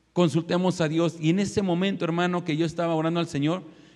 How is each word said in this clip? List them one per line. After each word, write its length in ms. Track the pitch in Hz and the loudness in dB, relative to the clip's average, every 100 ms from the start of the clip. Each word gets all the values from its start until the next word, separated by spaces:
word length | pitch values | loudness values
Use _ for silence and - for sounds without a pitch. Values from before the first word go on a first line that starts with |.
| _ | _
Consultemos 680 | - 175 160 165 180 180 175 | 2 2 2 0 0 0 0
a 80 | 156 | 0
Dios. 300 | 160 170 165 | 2 0 0
Y 120 | 156 | 0
en 80 | 190 | 2
ese 220 | 196 214 | 0 -2
momento, 440 | 196 170 196 190 170 | 0 0 0 -2 -2
hermano, 400 | 170 180 175 160 | 0 0 -2 -2
que 100 | 151 | -2
yo 100 | 165 | -2
estaba 300 | 160 170 160 | 0 0 0
orando 240 | 160 170 | 0 0
al 80 | 165 | -2
Señor, 360 | 147 143 180 - - - | 0 0 -2 -6 -20 -20